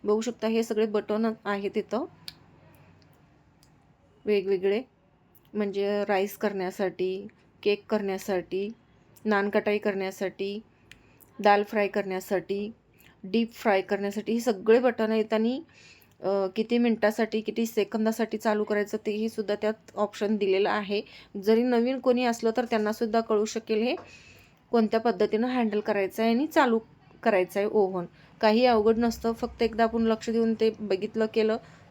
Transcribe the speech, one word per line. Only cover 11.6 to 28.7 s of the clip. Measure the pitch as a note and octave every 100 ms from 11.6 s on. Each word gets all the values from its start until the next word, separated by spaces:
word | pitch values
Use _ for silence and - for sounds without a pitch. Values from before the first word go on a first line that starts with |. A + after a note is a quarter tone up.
फ्राय | G#3 A3 G3+
करण्यासाठी, | G#3 F#3+ F#3 - F#3+ E3+ G3 G#3 A3+ _ _ - _
डीप | F#3+ G#3+ A3+
फ्राय | - A#3 G3
करण्यासाठी, | F#3+ G3+ G3+ G#3 G3+
हे | A#3
सगळे | A#3 G3 F#3 A#3
बटन | B3 A#3 A3
आहेत. | A3 A3
आणि, | A3 A3+ C4+ E4 - - - _ _
अ, | - G3 F#3+ F#3+
किती | A3 A#3+
मिनटासाठी, | A#3+ A3 G#3+ A3 A3 A3
किती | G#3+ A3 A3+
सेकंदासाठी | - G3 A3 A3 A3 A3 A3
चालू | A3+ G#3+
करायचं, | G#3+ G#3 G#3 G#3+ A3
तेही | G#3 A3
सुद्धा | A3 G3+
त्यात | G#3 G#3+ A3 -
ऑप्शन | - G#3 - G#3 G#3+
दिलेलं | G3 F#3+ G3+
आहे. | G#3 G3 G3+ - - - G3+
जरी | G3 A3
नवीन | B3 A#3+ A#3 C4
कोणी | B3+ B3
असलं | B3 A#3 A3+ A3+
तर |
त्यांनासुद्धा | A#3 A3+ G#3+ A3 A3+ A3+
कळू | A3+ G#3+
शकेल | G#3+ A3+ - A3
हे | A#3 E4 - - - - - _ _
कोणत्या | A#3+ A3 A3+
पद्धतीनं | A#3 F#3 G#3 G#3+ B3
हँडल | B3+ A3+ G#3
करायचं | G#3 G3+ F#3+ -
आहे | A3+
आणि | A#3 D#4
चालू | D#4+ C4 A3+ - _ _ -
करायचं | A3+ G3+ F#3 G3+
आहे | G3+
ओव्हन. | G#3+ F#3+ F#3 F3 - - -
काही | A3 A3
अवघड | B3